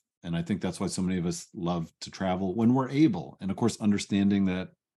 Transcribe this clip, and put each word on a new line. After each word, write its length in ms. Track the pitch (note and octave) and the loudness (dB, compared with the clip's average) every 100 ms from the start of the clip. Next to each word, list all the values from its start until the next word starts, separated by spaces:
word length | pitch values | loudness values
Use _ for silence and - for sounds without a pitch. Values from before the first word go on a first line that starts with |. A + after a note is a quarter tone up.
| _ _ | _ _
And 140 | F2 E2+ | -6 -4
I 60 | |
think 180 | E2+ F#2+ | -2 -2
that's 200 | F#2 F2 | -2 -4
why 60 | F#2 | -4
so 160 | - | -2
many 160 | F#2 F#2 | -2 0
of 80 | E2+ | -2
us 200 | E2+ - | -4 -8
love 380 | - E2+ F2 E2 _ | -6 -2 -2 -4 _
to 100 | - | -16
travel 440 | - F#2+ F#2 F#2+ | -6 -2 -2 -2
when 200 | G#2+ A2+ | 2 4
we're 160 | C3 C3 | 4 2
able. 460 | C#3 D#3 F2+ C2 - | 4 4 2 -6 -8
And 100 | F#2+ | -6
of 60 | F#2+ | 0
course, 240 | A#2 - | 0 2
understanding 640 | G#2+ G2+ - G2+ G2+ G2+ F#2+ | 2 2 2 2 4 4 2
that 240 | F#2 F2+ _ _ | 0 -6 _ _